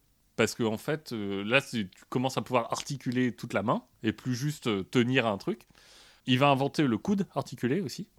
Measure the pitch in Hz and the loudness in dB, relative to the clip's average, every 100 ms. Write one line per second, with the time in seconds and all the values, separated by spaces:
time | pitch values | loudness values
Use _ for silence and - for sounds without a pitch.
0 | _ _ _ - 110 - 113 107 - 156 | _ _ _ 0 0 2 -2 -2 -4 -6
1 | - 113 101 98 104 127 135 120 95 - | -6 -8 -6 -4 2 2 2 -4 -6 -8
2 | - 127 127 - 113 123 117 - - 139 | -6 -2 -2 -2 0 0 0 -4 -8 -8
3 | - 123 127 - 120 113 101 185 - _ | -4 0 0 -2 -4 -2 0 -2 -4 _
4 | 113 104 127 123 147 147 127 101 92 127 | -4 -2 -4 -4 -4 -4 -2 -2 0 2
5 | 120 131 113 98 - 214 - _ - - | 4 4 2 0 -4 -8 -10 _ -20 -20
6 | - - - 127 143 135 139 - 147 107 | -20 -8 0 4 6 4 2 2 2 2
7 | - 202 185 143 - 131 123 156 151 - | 0 -2 -2 -6 -8 -2 0 0 -4 -8
8 | - | -14